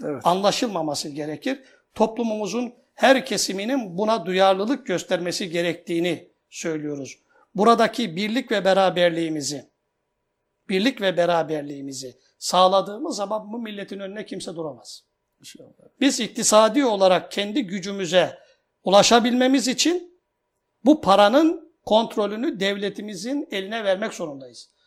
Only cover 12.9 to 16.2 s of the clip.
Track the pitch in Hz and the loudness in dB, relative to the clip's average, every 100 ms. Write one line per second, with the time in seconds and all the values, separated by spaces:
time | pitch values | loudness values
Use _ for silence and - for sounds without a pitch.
12.9 | 208 311 208 196 214 202 233 220 202 185 | -6 -8 -6 -6 -6 -8 -12 -10 -12 -12
13.9 | 196 95 104 - - - 165 156 120 - | -12 -12 -12 -12 -12 -10 -10 -10 -12 -18
14.9 | - _ _ _ _ - - 131 _ _ | -20 _ _ _ _ -20 -20 -20 _ _
15.9 | - 269 254 | 0 0 0